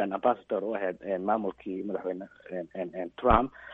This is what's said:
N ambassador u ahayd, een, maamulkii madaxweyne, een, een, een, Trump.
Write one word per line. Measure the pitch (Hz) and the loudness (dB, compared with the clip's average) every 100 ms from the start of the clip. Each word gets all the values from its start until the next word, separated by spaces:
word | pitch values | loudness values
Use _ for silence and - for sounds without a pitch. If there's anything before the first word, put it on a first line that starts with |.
N | 98 | 4
ambassador | 95 123 120 - 104 | 2 2 2 -2 -2
u | 101 107 | -2 -2
ahayd, | 95 85 | -2 -4
een, | 98 92 | -4 -2
maamulkii | 98 110 98 - 104 95 | 0 0 0 -6 -8 -6
madaxweyne, | 101 95 90 90 95 - - | -4 -4 -4 -6 -10 -18 -10
een, | 92 85 | -8 -8
een, | 98 90 | -8 -8
een, | 90 87 - | -6 -10 0
Trump. | 123 113 135 - - | 6 6 6 -4 -18